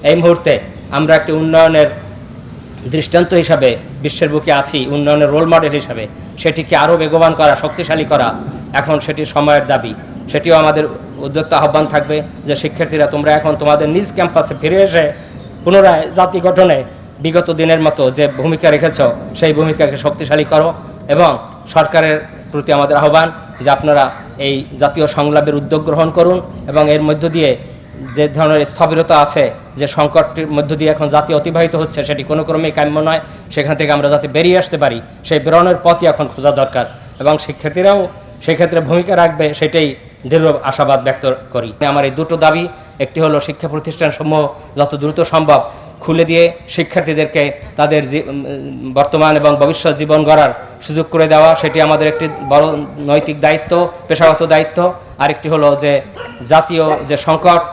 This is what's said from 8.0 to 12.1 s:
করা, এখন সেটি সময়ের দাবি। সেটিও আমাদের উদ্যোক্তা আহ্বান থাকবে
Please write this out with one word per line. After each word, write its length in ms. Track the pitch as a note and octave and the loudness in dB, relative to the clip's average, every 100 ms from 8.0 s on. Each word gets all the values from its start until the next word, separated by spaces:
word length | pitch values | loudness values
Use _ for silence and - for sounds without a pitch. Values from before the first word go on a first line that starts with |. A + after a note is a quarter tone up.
| C#3 | 0
করা, 220 | D3 A#2 G#2 - - - | 0 0 -4 -10 -12 -6
এখন 260 | C#3 D3 D3+ | -4 0 -2
সেটি 260 | - D3+ C#3+ | -2 -6 -4
সময়ের 420 | D3+ D3 D3 C3+ | -2 2 2 2
দাবি। 260 | C3+ A2+ G#2+ - - - | -2 -2 -12 -14 -16 -6
সেটিও 240 | D3+ D#3 D#3+ | -4 2 4
আমাদের 300 | D#3 D#3 D3+ - - - | 4 2 -2 -6 -16 -12
উদ্যোক্তা 380 | C#3 C#3+ D#3 D#3 | -8 -6 -2 0
আহ্বান 280 | D3 D3+ D#3 | 2 2 0
থাকবে 300 | D3 D3 | -2 -2